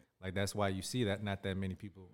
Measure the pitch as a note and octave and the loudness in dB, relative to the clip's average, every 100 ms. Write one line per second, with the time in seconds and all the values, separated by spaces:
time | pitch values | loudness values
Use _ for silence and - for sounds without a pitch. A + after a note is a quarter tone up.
0 | _ _ F#2+ F#2+ G2+ G#2+ G2 F#2+ - B2+ | _ _ -4 0 0 4 2 2 -2 2
1 | G#2 G2+ G#2 G2 G2 F#2+ F#2+ F2+ G2+ G2 | 2 2 -2 -2 -2 -2 -2 -4 -10 -14
2 | F2+ | -20